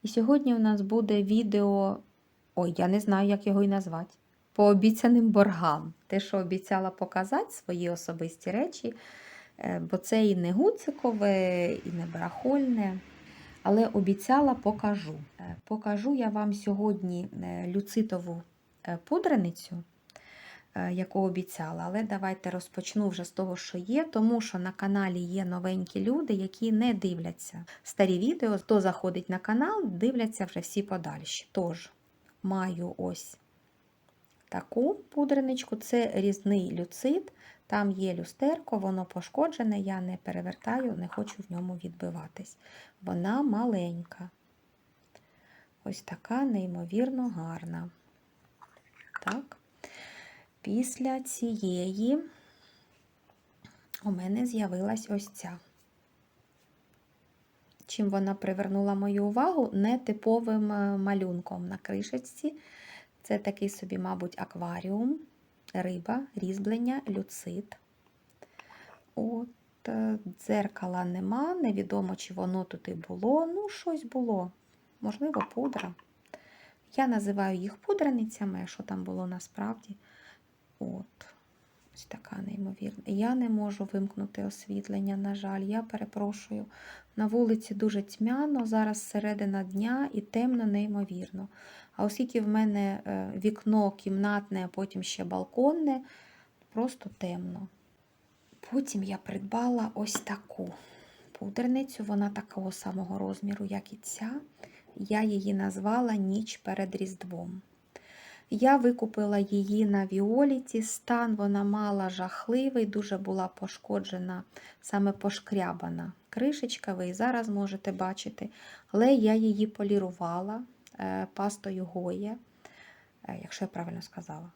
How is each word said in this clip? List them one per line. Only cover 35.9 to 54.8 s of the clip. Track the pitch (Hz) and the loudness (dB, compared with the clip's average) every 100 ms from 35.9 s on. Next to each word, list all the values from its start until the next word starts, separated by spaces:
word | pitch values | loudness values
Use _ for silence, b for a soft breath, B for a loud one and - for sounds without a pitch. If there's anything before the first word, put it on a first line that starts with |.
| 240 226 | 2 2
різний | - 196 196 202 202 180 | 2 2 2 2 2 2
люцит. | 165 175 - 254 339 - B B B _ | -4 -6 -2 0 0 0 B B B _
Там | 208 202 | 0 2
є | 190 190 | 2 0
люстерко, | 175 170 - 269 320 - 220 | -2 -6 0 0 0 -2 -2
воно | 190 190 | 0 -2
пошкоджене, | 185 - 175 - 320 311 226 208 | -4 -8 -6 0 0 2 0 0
я | 190 190 | -2 -4
не | 180 185 | -4 -6
перевертаю, | - 180 175 180 - 240 254 175 | -6 -6 -6 -6 -4 -2 -2 -4
не | 175 | -6
хочу | - 214 - 196 | -6 -8 -8 -8
в | |
ньому | 175 180 180 | -6 -6 -6
відбиватись. | 175 170 180 170 160 - 196 - B B B B | -10 -8 -8 -8 -12 -14 -16 -18 B B B B
Вона | 185 175 180 240 | -6 -2 0 2
маленька. | 285 208 247 208 175 170 170 - 180 _ _ _ _ _ _ _ _ - b b b b b _ | 2 2 2 0 -2 -4 -10 -14 -16 _ _ _ _ _ _ _ _ -20 b b b b b _
Ось | - 196 | -10 -10
така | - 170 - 240 | -10 -14 -4 -2
неймовірно | 277 208 185 175 170 196 254 262 247 | 0 0 -2 -6 -4 0 0 0 -4
гарна. | 175 165 165 165 165 170 _ _ _ _ _ _ _ - _ _ _ - - | -4 -6 -8 -8 -8 -10 _ _ _ _ _ _ _ -20 _ _ _ -18 -10
Так. | - 220 277 - _ _ B B B B B B B _ | -6 -6 -6 -20 _ _ B B B B B B B _
Після | - 208 254 - 262 262 | -4 -2 -2 -2 -2 -2
цієї | 262 - 233 214 190 180 185 190 226 294 330 B B B B B B B _ _ _ _ _ _ - _ _ - | -6 -4 -4 -2 -2 -2 -2 0 2 2 0 B B B B B B B _ _ _ _ _ _ -20 _ _ -8
у | 208 | -4
мене | 180 185 208 247 | -4 -2 -2 0
з'явилась | 226 202 180 | -2 -2 -2